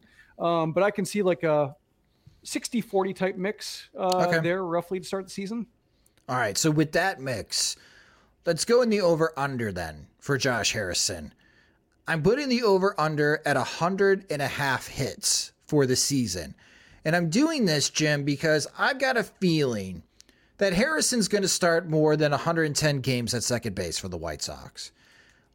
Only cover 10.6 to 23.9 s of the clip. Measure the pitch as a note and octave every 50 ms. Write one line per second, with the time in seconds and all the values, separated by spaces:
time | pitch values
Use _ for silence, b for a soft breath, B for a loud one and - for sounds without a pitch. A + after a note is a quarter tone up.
10.6 | F#2+ - - - G2 F2+ - - - - F#2+ E2 D2+ - - b b b b b
11.6 | b b b b b b b b - - D#3+ D#3+ C#3+ F#3+ A#3+ C#4+ D4 C4 B3 A#3+
12.6 | B3 G#3 F#3+ F#3 F#3 G3 - - D3+ D#3 D#3 D3 D3 D3 D3+ D#3 - D3 C#3 C3
13.6 | A#2 - - - E3 F3+ F#3+ F#3+ G3 G3 G3 G3 G3 - D3+ C#3+ C#3 A#2+ - -
14.6 | D3 C3+ B2+ - - - - - C3+ G#2 - - - - - - - - _ _
15.6 | _ - D#3 D3 C#3 B2+ B2+ - - - C#3+ C3+ B2 G2+ F2+ F2+ D#2 - - b
16.6 | b b b b b b b b b D#3 E3 F3 F3 E3 D#3 A#3 D4+ E4 E4 C#4+
17.6 | A3+ F3 D3+ C#3+ C3 - - - D#3 D3+ D3+ C#3+ C#3 D3 C#3+ C3+ - D#3+ D#3 D3+
18.6 | D3 - - - G3 A#3+ C#4 C4 C4+ C4 C4 A#3 F#3+ - - - F#3+ F3 D#3+ D#3
19.6 | C#3+ B2+ A#2 G#2 F#2+ F#2+ F2+ D#2+ - _ b b b b b b b b b b
20.6 | G3+ G3 F3 F3 B3+ D#4 D#4+ D4+ B3+ - B3+ A#3+ F#3+ - G#3 G3+ F#3+ E3+ - -
21.6 | F#3 E3+ E3 E3 E3+ D#3+ D#3 D#3 D3+ D#3 D3+ D3+ D3+ D3 C#3+ B2+ - E3 E3+ E3
22.6 | D#3+ D3+ C#3 - D3+ D3+ C#3+ C3+ B2 C3 B2+ B2 A#2+ G#2 - A#2+ - - B2 A2+
23.6 | - A#2 F2+ G2 F#2 E2